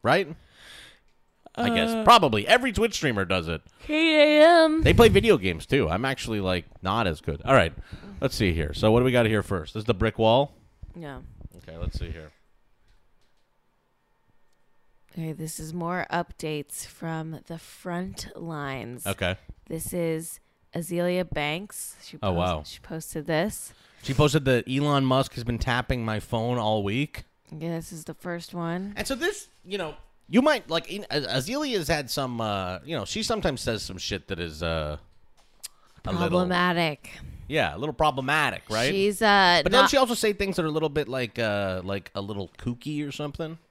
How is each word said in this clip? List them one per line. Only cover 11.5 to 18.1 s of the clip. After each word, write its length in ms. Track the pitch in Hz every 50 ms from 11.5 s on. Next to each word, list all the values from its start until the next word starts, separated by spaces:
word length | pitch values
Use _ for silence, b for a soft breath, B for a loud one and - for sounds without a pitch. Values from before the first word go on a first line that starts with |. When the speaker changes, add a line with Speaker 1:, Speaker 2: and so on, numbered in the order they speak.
| - 90
Speaker 1:
Okay, 180 | 87 - 80
let's 220 | 82 87 - - -
see 120 | - 82 80
here. 180 | 82 78 76 _ _ _ _ _ _ _ _ _ _ _ _ _ _ _ _ _ _ _ _ _ _ _ _ _ _ _ _ _ _ _ _ _ _ _ _ _ _ _ _ _ _ _ _ _ _ _ _ _ _ _ _ _ _ _ _ _
Speaker 2:
Okay, 200 | - 165 160 156
this 260 | - 160 160 160 -
is 160 | 156 156 160
more 320 | 175 165 170 180 180 - - -
updates 720 | 170 170 - - _ - 156 156 151 143 _ - - -
from 540 | - - - - 165 160 160 160 160 160 - -
the 120 | _ 165 165
front 720 | - - - - - 185 175 175 185 190